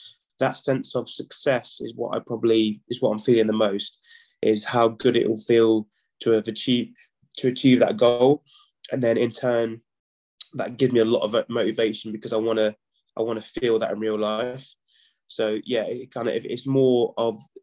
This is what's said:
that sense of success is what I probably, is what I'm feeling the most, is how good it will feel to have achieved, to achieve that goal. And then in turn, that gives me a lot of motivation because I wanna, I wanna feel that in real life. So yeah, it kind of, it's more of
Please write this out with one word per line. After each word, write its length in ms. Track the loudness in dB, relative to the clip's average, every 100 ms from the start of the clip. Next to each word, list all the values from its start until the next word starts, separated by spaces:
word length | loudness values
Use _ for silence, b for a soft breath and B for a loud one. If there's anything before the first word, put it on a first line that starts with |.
| B B _ -4
that 180 | -4 -2
sense 380 | -4 -4 -4 -8
of 140 | -8
success 680 | -10 -14 -6 -2 -2 -4 -14
is 120 | -12 -8
what 200 | -6 -6
I 40 |
probably, 640 | -6 -2 2 4 2 -2 -8
is 120 | -2
what 100 | -2
I'm 80 | 0
feeling 280 | 2 4 4
the 60 |
most, 460 | 2 0 0 -6 -14 b b b b
is 220 | 0 0
how 260 | 0 2 2
good 260 | 2 0 2
it 120 | 2
will 80 | -2
feel 500 | 2 4 6 4 0 _ _ -6
to 100 | 0
have 160 | 0 0
achieved, 500 | -6 -2 0 -2 -10 b _ _ -4
to 100 | -4
achieve 300 | 2 4 6
that 180 | 4 4
goal. 460 | 2 4 4 2 _ b b b -8
And 120 | -2
then 140 | 0 2
in 140 | 0
turn, 500 | -2 -2 0 -2 -6 _ _ _ _ _ -20 -14 -10
that 220 | -8 0
gives 160 | 2
me 60 | 4
a 60 | 2
lot 160 | 2
of 260 | 0 -2 -2
motivation 600 | -2 -2 0 -2 -4 -10
because 220 | -10 -6
I 40 | -2
wanna, 380 | -2 0 0 -2 _ _ _ -6
I 40 |
wanna 180 | -6 -6
feel 380 | -10 -4 0 0
that 120 | -2
in 80 | -4
real 180 | -4 -2
life. 500 | -2 -4 -6 -8 -16 _ _ b b b _
So 320 | -4 -4 -4 -4
yeah, 180 | -4
it 280 | -4 -8 -10
kind 160 | -8 -4
of, 80 | -4
it's 320 | -6 -8 -2
more 460 | 2 4 4 2 -2
of 240 | -4 -4 -10 -18